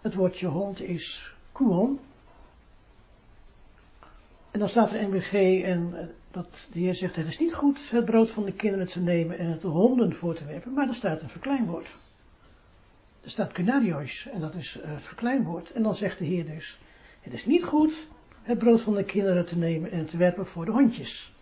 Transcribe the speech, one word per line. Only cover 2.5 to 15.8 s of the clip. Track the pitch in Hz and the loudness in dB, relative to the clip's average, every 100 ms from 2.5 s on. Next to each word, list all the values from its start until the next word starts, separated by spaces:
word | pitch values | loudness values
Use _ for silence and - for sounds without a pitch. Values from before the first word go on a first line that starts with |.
| - _ - _ - _ - _ - - - - - _ - - - - - - | -20 _ -20 _ -20 _ -20 _ -20 -20 -20 -20 -20 _ -20 -20 -20 -20 -20 -8
En | 208 | -4
dan | 202 | 2
staat | 233 214 | 4 4
er | 220 202 | 2 0
N | 190 | -2
B | |
G | - 202 185 185 | 0 4 6 4
en, | 185 180 170 | 2 -2 -2
eh, | 175 170 - - | -6 -12 -14 -14
dat | 180 170 - - | -12 -12 -14 -12
de | 170 | -2
Heer | 180 | -2
zegt, | 180 180 - | 0 -4 -4
"Het | 160 | -6
is | - | -2
niet | 330 | -2
goed | - 285 269 - | 2 0 0 0
het | 233 | 0
brood | 233 226 226 | 2 4 4
van | - | 0
de | 202 | -6
kinderen | 185 214 196 180 | -2 -2 -2 -4
te | 175 | -2
nemen | 175 170 165 180 | 0 2 0 -2
en | 170 | -4
het | 160 | -4
de | 185 | -2
honden | 160 226 262 196 | 4 4 4 2
voor | 143 175 | 0 -6
te | 160 143 | -6 -8
werpen," | 151 - | -12 -6
maar | 269 262 | -2 -2
er | |
staat | 226 196 156 | -2 -2 -4
een | 160 | -6
verkleinwoord. | - 269 269 202 165 - - - _ _ _ _ _ _ _ _ _ _ _ | -10 -4 -2 -2 -4 -10 -20 -20 _ _ _ _ _ _ _ _ _ _ _
Er | - | -14
staat | - 196 | -6 -4
kunarios | - 180 277 220 147 139 - 254 | 0 0 2 2 0 -8 -12 -10
en | 226 | -8
dat | 156 | -8
is, | 180 139 - | -8 -12 -12
eh, | 156 | -10
het | 147 | -12
verkleinwoord. | - - 233 262 165 170 - | -12 -6 -2 0 0 -4 -8
En | - | -2